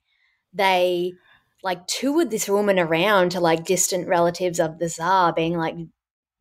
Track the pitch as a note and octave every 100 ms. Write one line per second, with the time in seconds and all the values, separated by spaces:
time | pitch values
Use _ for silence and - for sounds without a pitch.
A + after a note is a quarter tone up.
0 | _ _ _ _ _ F3+ F#3+ F#3 F3+ F3+
1 | F3+ F3+ _ _ _ _ F#3+ F3+ F3+ -
2 | C4 D4 D4+ G#3+ - G3+ G#3 F#3+ E3 E3
3 | F#3+ G3+ F3+ F3+ E3+ E3 E3 F3+ - F#3
4 | E3+ F3+ E3+ F3 F3+ E3+ D#3+ D#3 E3+ E3
5 | E3 F#3+ F3 E3 E3 E3+ E3 E3+ E3 _
6 | _ _ _ _